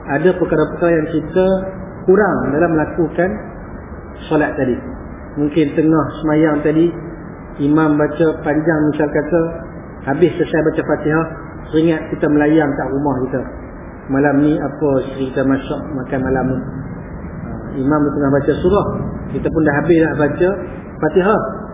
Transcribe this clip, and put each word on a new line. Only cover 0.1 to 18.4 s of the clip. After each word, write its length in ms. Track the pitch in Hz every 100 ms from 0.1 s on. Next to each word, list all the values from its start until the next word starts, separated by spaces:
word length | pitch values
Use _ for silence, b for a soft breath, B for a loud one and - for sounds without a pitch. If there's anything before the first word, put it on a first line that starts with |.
| 143 170 180
perkara-perkara 560 | 160 156 151 - 170
yang 180 | 165 151 165
kita 320 | 151 185 185 190 190 - - -
kurang 340 | - 190 202 143 131
dalam 240 | 143 170 156
melakukan 540 | 151 - 160 - 180 214 - - - - - - - - -
solat 240 | 156 151 -
tadi. 160 | 127 107 - - - - - -
Mungkin 260 | 147 165 147
tengah 320 | 156 156 160 143 -
semayang 400 | 156 151 156 147
tadi, 300 | 156 156 170 - - - - - - -
imam 320 | 143 151 156 147
baca 320 | 147 151 165 156
panjang, 380 | 160 147 156 156 151
misal 160 | 143 147
kata, 340 | 151 143 170 165 - - - - -
habis 320 | - 143 170 123
selesai 260 | - 156 156
baca 140 | 156
Fatihah, 440 | 143 147 156 160 160 - - - -
teringat 300 | 156 160 156 147
kita 160 | 151 160
melayang 400 | 147 147 160 147 131
kat 120 | 131
rumah 240 | 135 143 127
kita. 180 | 127 131 - - - - - - -
Malam 240 | 135 147 139
ni 160 | 147 160
apa 300 | 147 - 151 135 123
isteri 240 | - 131
kita 160 | 143 135
masak 320 | 135 - 143 135 143
makan 240 | 123 139
malam 260 | 131 131 127
ni? 80 | 127
Ha, 920 | - - - - - - - - - - - 139
imam 220 | 131 151
tengah 280 | 147 143 143
baca 160 | 139